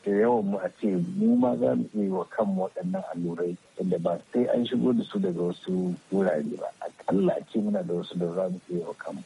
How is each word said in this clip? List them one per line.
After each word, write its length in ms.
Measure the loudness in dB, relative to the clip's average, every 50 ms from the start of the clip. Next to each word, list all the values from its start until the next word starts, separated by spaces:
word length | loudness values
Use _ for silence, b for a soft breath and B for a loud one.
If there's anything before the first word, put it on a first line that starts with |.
| 0
da 60 | 2
yawan 340 | 4 4 4 4 4 2 2
mu 140 | 0 -2 -2
a 100 | -4 -6 -6 -2
ce 60 | 0 2 2 2 0 0 0
mu 200 | 2 4 4 6
ma 180 | 6 4 4 2
za 180 | 2 2 2 2
mu 80 | 2 0 -2 -2
iya 160 | -2 0 0
wa 140 | 0 -2 -4
kanmu 440 | -4 -2 -2 0 0 0 0 -2 -4
waɗannan 360 | _ -6 -4 -4 -4 -4 -6 -6 -6
allurai 420 | -4 -4 -4 -2 -2 -4 -4 -4 -6 _ _ _ -4
yadda 200 | -2 -2 -2 0
ba 160 | 0 -2 -2 -2 -6 _
sai 140 | 0 0 2 2
an 160 | 2 0 0
shigo 280 | 0 0 2 2 2 2
da 80 | 2 0
su 140 | -2 -2 -2
daga 220 | 0 0 0 0
wasu 520 | -2 -2 -2 -4 -4 -4 -2 -2 0 -2 -4 -6 -6 _
wurare 460 | 0 2 2 2 2 0 -2 -4 -6
ba. 140 | -6 -8 -10 -10 _
Aƙalla 560 | -12 -12 -12 -8 -4 0 2 4 4 2 2
a 80 | 0 -6 -4
ce 60 | -2 -2
muna 220 | 0 0 0 -2 -2
da 80 | -2 -4
wasu 220 | -4 -4 -4 -4 -2
da 80 | -2 -2
za 160 | 0 -2 -2 -2
mu 120 | -4 -6 -8 -6
iya 140 | -6 -4 -4
wa 80 | -6 -10
kanmu. 280 | -10 -10 -10 -10 -10 -14